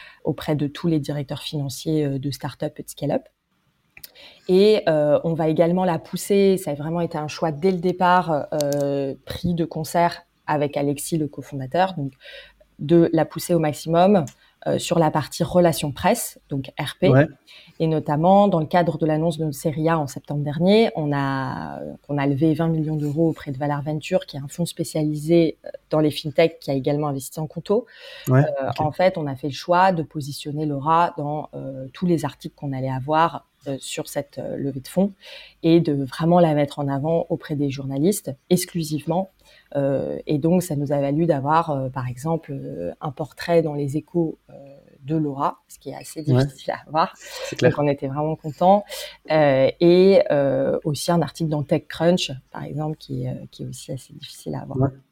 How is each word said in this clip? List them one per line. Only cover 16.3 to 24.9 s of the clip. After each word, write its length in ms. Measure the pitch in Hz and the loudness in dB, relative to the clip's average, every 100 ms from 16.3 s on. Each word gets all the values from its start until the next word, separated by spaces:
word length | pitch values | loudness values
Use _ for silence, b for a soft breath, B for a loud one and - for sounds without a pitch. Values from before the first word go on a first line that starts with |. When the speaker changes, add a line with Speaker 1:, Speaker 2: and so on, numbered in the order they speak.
| - - | -12 -8
Speaker 1:
donc 240 | 139 135 - | -8 -6 -8
R 180 | 151 - | -8 0
P. 80 | 170 | 4
Speaker 2:
Ouais. 180 | 131 160 - _ B B B | 6 4 -2 _ B B B
Speaker 1:
Et 60 | 160 | 0
notamment, 600 | 156 151 147 175 196 202 | 0 0 2 6 6 6
dans 140 | 170 | 2
le 60 | 151 | 2
cadre 320 | 151 170 151 | 2 2 0
de 80 | 156 | 0
l'annonce 300 | 156 170 156 | 0 0 -2
de 80 | |
notre 120 | 156 135 | -4 -4
série 320 | 165 151 156 | -4 -2 0
A 100 | 165 | 0
en 80 | 143 | -2
septembre 360 | - - 147 | -8 -8 -6
dernier, 480 | 147 147 180 214 226 | -4 0 4 4 4
on 180 | - 147 | 0 -2
a, 680 | 143 139 135 131 - 78 69 73 71 - | 0 -2 -4 -6 -8 -10 -10 -12 -12 -6
on 100 | 143 | -2
a 80 | 139 | 0
levé 280 | 135 160 | 2 2
vingt 140 | 151 165 | 2 0
millions 280 | 160 156 156 | 0 -2 -2
d'euros 340 | 147 143 165 | -2 0 0
auprès 200 | - - | 0 -6
de 60 | 131 | -4
Valar 240 | 147 143 | -2 -2
Venture, 440 | 143 151 - 185 - | -4 -6 -2 -2 -2
qui 100 | 139 | -12
est 40 | |
un 80 | 139 | -10
fonds 180 | - 170 | -6 -6
spécialisé, 920 | - 165 | -4 -4